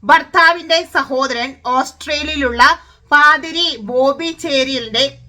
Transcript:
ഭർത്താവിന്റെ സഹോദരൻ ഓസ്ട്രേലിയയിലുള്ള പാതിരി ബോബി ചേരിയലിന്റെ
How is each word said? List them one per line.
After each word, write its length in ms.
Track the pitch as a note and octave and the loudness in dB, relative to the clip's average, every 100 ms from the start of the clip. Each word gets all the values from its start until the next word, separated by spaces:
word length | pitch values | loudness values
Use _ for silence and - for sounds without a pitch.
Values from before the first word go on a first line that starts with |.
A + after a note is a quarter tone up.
| G3+ | 2
ഭർത്താവിന്റെ 680 | D#4+ D#4+ F#4 E4 E4+ D#4+ E4 F4 F4 | 2 2 2 2 2 -2 -2 -2 -6
സഹോദരൻ 540 | C4+ C4 C4+ A#3+ B3 C4+ - B3+ | -4 -4 -4 -4 -8 -10 -4 -2
ഓസ്ട്രേലിയയിലുള്ള 880 | B3+ - - D4 D4+ D#4 C4+ A#3 C4 E4 _ _ _ | -4 -8 -8 -6 -6 -4 -4 4 4 4 _ _ _
പാതിരി 560 | D4 D4 D4+ D#4 D#4+ E4+ B3 G#3 | 4 6 4 0 -4 -4 -4 -4
ബോബി 400 | B3 C4+ C#4 E4 E4 | 0 0 0 -6 -8
ചേരിയലിന്റെ 600 | E4 C#4 C4 C4 A3+ A3 C#4 - | -4 -2 -2 -4 -4 -2 -2 -4